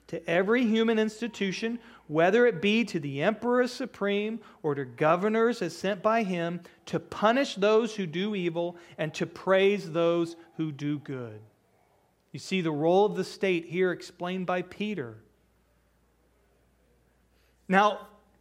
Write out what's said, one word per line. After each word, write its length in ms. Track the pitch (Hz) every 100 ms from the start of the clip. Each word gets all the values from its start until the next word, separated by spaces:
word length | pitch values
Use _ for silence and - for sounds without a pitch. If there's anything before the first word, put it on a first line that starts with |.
| -
to 240 | - -
every 340 | 170 196 240
human 340 | 233 220 226 220
institution, 800 | 220 - 233 - 196 175 226 240 - - -
whether 400 | 156 175 226 240
it 160 | 165
be 220 | 202 220
to 160 | 226 170
the 200 | 143 135
emperor 460 | 180 214 240 247 247
supreme 720 | - 254 - 202 202 214 226 - -
or 120 | 156 139
to 80 |
governors 760 | 127 117 156 175 214 220 233 240
as 160 | 170 -
sent 260 | 190 196
by 200 | 214 226
him, 380 | 196 175 170 175 - - -
to 140 | 165
punish 560 | - - 208 254 277 190
those 400 | 202 220 240 208
who 100 | 180
do 280 | 170 214
evil 420 | 202 175 165 175 175 - -
and 160 | 156
to 120 | - 185
praise 640 | - 185 190 196 202 165
those 460 | 165 170 170 165 - - -
who 140 | 160
do 300 | 139 147 147
good." 400 | - 131 117 107 110 _ _ _ _ _ _ _ _
You 80 | 127
see 220 | - 190
the 100 | 165
role 340 | 147 165 190 208
of 100 | 175
the 80 |
state 420 | 185 - 196 170 165
here 240 | 170 185
explained 560 | 165 - - 175 185 180
by 160 | 185
Peter. 560 | 180 - 208 185 117 107 _ _ _ _ _ _ _ _ _ _ _ _ _ _ _ _ _ _ _ _ _ _ _ _ -
Now, 400 | 190 208 190 - - _ _